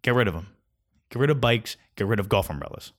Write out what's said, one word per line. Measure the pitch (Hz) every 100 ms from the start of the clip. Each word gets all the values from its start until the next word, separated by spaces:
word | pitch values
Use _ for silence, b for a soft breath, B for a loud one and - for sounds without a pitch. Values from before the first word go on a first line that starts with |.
Get | -
rid | 123 107
of | 82
'em. | 92 _ _ _ _ _ _
Get | 120
rid | 143
of | 143
bikes. | 120 117 - - b -
Get | 101
rid | 110
of | 98
golf | 101 92
umbrellas. | 73 - - -